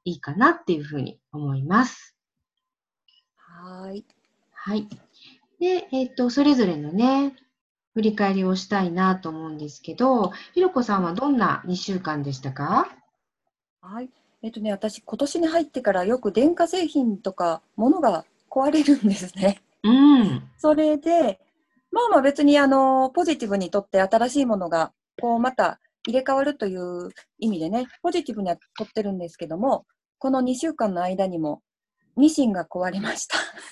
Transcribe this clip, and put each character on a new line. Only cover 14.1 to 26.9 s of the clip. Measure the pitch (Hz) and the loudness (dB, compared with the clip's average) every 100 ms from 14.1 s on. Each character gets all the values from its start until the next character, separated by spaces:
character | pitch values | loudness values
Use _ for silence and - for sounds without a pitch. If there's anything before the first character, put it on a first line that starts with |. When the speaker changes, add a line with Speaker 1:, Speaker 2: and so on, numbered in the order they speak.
| _ _ _ | _ _ _
Speaker 2:
え | 226 | -14
っ | |
と | 226 | -8
ね、 | 214 | -6
私、 | 196 220 - | -4 -6 -8
今 | - 220 | -14 -6
年 | 285 339 | -4 -2
に | 330 | 0
入 | 339 | 0
っ | 320 | -2
て | 262 | -4
か | 233 | -2
ら | 185 180 | 0 0
よ | 254 | -2
く | 214 | -2
電 | 196 285 349 | 2 2 2
化 | 339 | 0
製 | 370 320 | 0 -2
品 | 294 240 196 | 0 0 -2
と | 196 | -6
か、 | 190 175 165 _ - | -4 -2 -2 _ -2
物 | 233 370 | 2 4
が | 262 175 - _ _ | 2 0 -6 _ _
壊 | - 269 | -2 2
れ | 311 | 2
る | 285 285 | 4 4
ん | 208 | 4
で | 196 | 0
す | 180 190 | -6 0
ね。 | 190 202 _ _ | 0 0 _ _
Speaker 1:
う | 208 | 2
ん。 | 254 285 277 196 127 - _ | 8 8 8 6 0 -8 _
Speaker 2:
そ | 302 | 2
れ | 302 311 302 | 4 2 2
で、 | 330 339 254 190 _ _ _ _ _ | 2 2 2 -2 _ _ _ _ _
ま | 440 480 | -2 2
あ | |
ま | 349 | 4
あ | |
別 | 269 285 285 | 4 4 4
に、 | 285 | 6
あ | 277 | 6
の、 | 269 269 262 262 | 4 4 2 2
ポ | 262 339 | 0 0
ジ | 277 | -2
テ | 226 | -2
ィ | |
ブ | 196 | -4
に | 180 | -2
と | 202 | -4
っ | 196 | 0
て | 190 | 0
新 | 190 226 247 | 2 2 2
し | 277 | 0
い | 254 | 0
も | 208 | -2
の | 175 | -2
が、 | 165 160 _ _ - | -2 -2 _ _ -8
こ | 240 233 | -2 0
う、 | |
ま | 254 | 0
た | 254 180 - _ _ - | 0 -2 -2 _ _ -4
入 | |
れ | 247 | -2
替 | 262 269 | 0 0
わ | |
る | 277 285 | 0 -2
と | 202 | -6
い | 185 | -6
う | 180 | -8